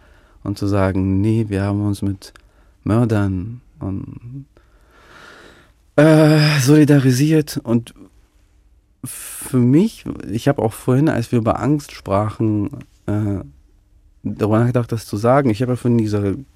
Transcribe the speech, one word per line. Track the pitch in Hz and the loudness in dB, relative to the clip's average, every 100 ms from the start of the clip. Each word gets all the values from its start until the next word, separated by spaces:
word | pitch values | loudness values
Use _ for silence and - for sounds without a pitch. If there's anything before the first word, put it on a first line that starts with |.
| _ _ _ _ | _ _ _ _
und | 101 101 | -10 -6
zu | 101 | -2
sagen, | 101 95 95 95 95 | 0 0 0 0 0
"Nee, | 107 113 107 | 0 0 -2
wir | 98 | -2
haben | 101 101 104 | -2 -2 -2
uns | 101 | -2
mit | 98 98 - - _ _ _ _ | -4 -6 -14 -20 _ _ _ _
Mördern | - 113 120 110 98 92 104 120 _ _ | -2 0 2 0 0 -4 -6 -12 _ _
und, | 98 98 - - 120 135 135 _ _ _ _ _ - - - - - - _ _ _ - | -10 -10 -12 -16 -16 -18 -18 _ _ _ _ _ -20 -20 -20 -20 -20 -20 _ _ _ 2
äh, | 156 156 151 151 151 151 | 6 6 6 6 4 2
solidarisiert." | 127 151 143 143 131 123 151 160 151 143 | 4 6 6 6 4 2 2 2 0 -8
Und | 123 117 117 - - _ _ _ _ _ _ _ _ _ | -2 -2 -2 -18 -20 _ _ _ _ _ _ _ _ _
für | - - - - - 131 | -16 -16 -16 -16 -4 0
mich, | 120 143 220 - - - - | 4 4 2 -4 -12 -12 -8
ich | 110 - | -4 -2
hab | 123 | 0
auch | 107 | -2
vorhin, | - - 127 156 | -4 -2 2 2
als | - 117 | -2 -2
wir | 120 | -2
über | 110 - | 0 -2
Angst | 120 151 - | 0 -2 -4
sprachen, | - - 95 107 - 110 104 101 123 - _ - | -14 -4 -2 -2 -2 -2 -2 -4 -8 -18 _ -6
äh, | 104 107 98 - - _ _ _ _ _ _ | -4 -2 -6 -8 -20 _ _ _ _ _ _
darüber | - 104 104 110 | -10 -4 0 2
nachgedacht, | 120 123 117 | 2 0 -2
das | 113 - | -8 -8
zu | 104 | -4
sagen. | 117 135 139 | 2 2 2
Ich | 104 | -2
hab | 127 | -4
ja | 123 | -2
von | 123 117 | 0 0
dieser | 107 104 101 92 - | 0 -2 -2 -6 -10